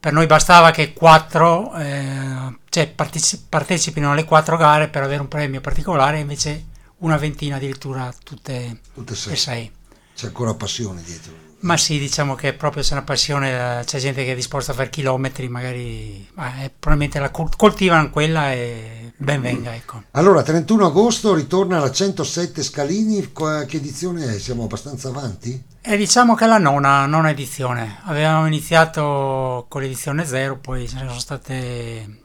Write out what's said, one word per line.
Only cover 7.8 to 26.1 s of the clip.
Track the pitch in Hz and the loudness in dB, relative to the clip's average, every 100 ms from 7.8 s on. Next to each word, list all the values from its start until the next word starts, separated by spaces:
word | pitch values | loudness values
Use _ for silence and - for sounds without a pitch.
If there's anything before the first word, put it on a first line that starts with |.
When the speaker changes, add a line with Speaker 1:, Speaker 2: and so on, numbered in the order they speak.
| 139 131 123 123 | -8 -8 -8 -12
Speaker 1:
tutte | - 131 - 127 120 117 - | -18 -18 -10 -10 -10 -14 -18
Speaker 2:
Tutte | - 120 | -20 -12
e | 110 | -10
sei. | - | -8
Speaker 1:
e | 143 | -4
sei. | - 120 110 - - _ _ | -4 -4 -10 -16 -20 _ _
Speaker 2:
C'è | - 113 | -14 -12
ancora | 85 117 | -4 -4
passione | 107 - - 113 92 | -4 -6 -6 -8 -10
dietro. | 82 170 - - - _ | -14 -16 -18 -20 -20 _
Speaker 1:
Ma | 180 165 | -2 0
sì, | - 151 | 0 -2
diciamo | 139 - 143 | -4 -2 -2
che | 135 143 | -2 -4
proprio | 131 151 143 | -2 -4 -2
c'è | 135 | -2
una | 143 | -2
passione, | 135 135 - 143 135 127 123 120 | -2 -2 0 0 -2 -2 -4 -6
eh, | |
c'è | 117 143 | -6 -4
gente | 131 135 | -4 -4
che | 131 | -4
è | |
disposta | 127 123 143 127 | -4 -6 -6 -6
a | |
fare | 127 131 | -4 -4
chilometri, | - 135 131 135 - 127 | -2 -2 -2 -4 -6 -8
magari, | 123 127 123 123 110 107 98 98 | -6 -8 -8 -8 -10 -12 -14 -16
ma, | - 160 131 | -12 -10 -8
eh, | 135 | -12
probabilmente | - - 147 147 147 | -8 2 4 2 -2
la | 139 | -4
cul-, | - 165 | -4 -4
coltivano | - 214 208 190 165 147 | 6 4 6 4 4 4
quella | - 151 160 143 | 0 0 0 -2
e | 131 120 117 110 113 117 - | -2 -6 -8 -14 -16 -18 -8
ben | 139 143 | -2 -2
venga, | 123 123 120 | -2 -4 -6
ecco. | 113 - 120 - | -12 -14 -18 -8
Speaker 2:
Allora, | 139 180 175 | 4 6 6
trentuno | 127 160 160 220 185 | 4 0 2 4 4
agosto | 147 226 226 220 | 4 4 2 2
ritorna | 175 143 185 196 170 | 0 2 0 2 2
la | 139 | 0
centosette | 135 196 185 170 - 175 - | 0 -2 -2 -4 -4 -6 -6
Scalini, | 139 - 143 196 214 214 135 | -8 -4 -2 0 0 0 -2
qua-, | - 156 151 143 | -4 -4 -2 -4
che | 156 | -6
edizione | 143 143 180 175 139 104 | -8 -8 -6 -4 -4 -6
è? | |
Siamo | 98 120 | -6 -6
abbastanza | 113 104 143 135 135 | -6 -8 -10 -12 -10
avanti? | 131 135 95 120 131 - - | -8 -8 -10 -10 -12 -14 -18
Speaker 1:
Eh, | - 208 | -4 -2
diciamo | 208 | 2